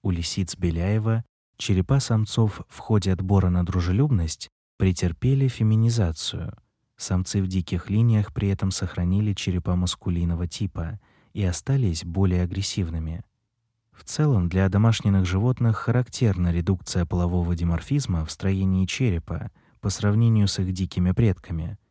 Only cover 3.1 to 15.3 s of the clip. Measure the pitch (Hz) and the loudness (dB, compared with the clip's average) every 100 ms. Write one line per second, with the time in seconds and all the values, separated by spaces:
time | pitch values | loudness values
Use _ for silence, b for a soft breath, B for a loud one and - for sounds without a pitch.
3.1 | 90 95 101 90 90 87 90 87 98 147 | -2 2 4 4 2 0 0 0 2 2
4.1 | 110 80 - - _ _ _ 95 90 90 | 2 0 -6 -12 _ _ _ 0 2 -2
5.1 | 82 123 135 131 - 110 110 113 117 90 | 0 0 2 0 0 2 4 4 2 0
6.1 | 80 - 82 78 - _ _ _ _ - | 0 -6 -6 -10 -12 _ _ _ _ -4
7.1 | 92 92 104 95 92 87 90 - 104 117 | -2 0 -2 0 -2 -2 -6 -2 2 4
8.1 | 107 101 - 98 95 95 - 90 - 87 | 4 0 -2 -2 0 -2 -2 -4 -2 0
9.1 | 95 104 95 - 90 87 90 90 - - | 2 0 -2 -2 -2 0 0 0 -2 -4
10.1 | 85 85 85 87 - 98 - 82 107 b | -2 0 -2 -4 -4 -6 -4 -8 -10 b
11.1 | b b - 92 85 - 135 110 80 87 | b b -4 -2 -2 -2 0 0 -2 -4
12.1 | 85 98 90 87 95 101 - 85 80 80 | 0 2 2 -2 -4 -4 -4 -4 -4 -6
13.1 | 82 - _ _ _ _ _ _ _ - | -8 -12 _ _ _ _ _ _ _ -8
14.1 | - 151 117 87 92 95 98 113 110 101 | 0 2 2 2 2 2 4 4 2 2
15.1 | 98 90 | 2 2